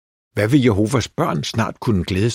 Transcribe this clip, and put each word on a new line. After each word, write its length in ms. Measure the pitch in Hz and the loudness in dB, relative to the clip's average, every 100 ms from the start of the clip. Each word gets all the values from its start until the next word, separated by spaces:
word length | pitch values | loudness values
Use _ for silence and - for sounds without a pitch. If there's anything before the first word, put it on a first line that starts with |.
| _ _ _ - | _ _ _ -2
Hvad 120 | 107 | 2
vil 100 | 143 | 4
Jehovas 460 | 120 98 107 123 - | 4 2 2 0 -2
børn 360 | - 160 156 | -4 -4 -4
snart 360 | 135 113 110 - | -4 -4 -4 -4
kunne 260 | - 98 82 | -2 -2 0
glæde 260 | 92 113 | -2 -2